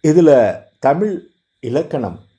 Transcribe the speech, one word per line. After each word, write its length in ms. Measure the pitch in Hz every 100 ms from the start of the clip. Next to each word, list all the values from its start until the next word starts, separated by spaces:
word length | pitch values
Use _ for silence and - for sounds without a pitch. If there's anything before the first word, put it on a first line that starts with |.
இதுல 260 | 156 165 160 135 104 - _ _
தமிழ் 360 | 135 160 214 185 _ _ _ _
இலக்கணம் 560 | 117 131 165 147 104 85 _